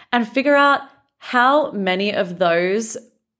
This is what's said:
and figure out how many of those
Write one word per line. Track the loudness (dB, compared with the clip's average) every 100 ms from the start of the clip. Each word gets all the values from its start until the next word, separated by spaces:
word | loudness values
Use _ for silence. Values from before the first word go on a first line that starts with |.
| -4
and | -2 -2
figure | -2 2 4
out | 4 2 -2 _ _ _
how | -6 0 2 2 0
many | -4 -2 -2 -2
of | -2 -4 0
those | 0 2 0 -2 -4 -8 -12 _ _ _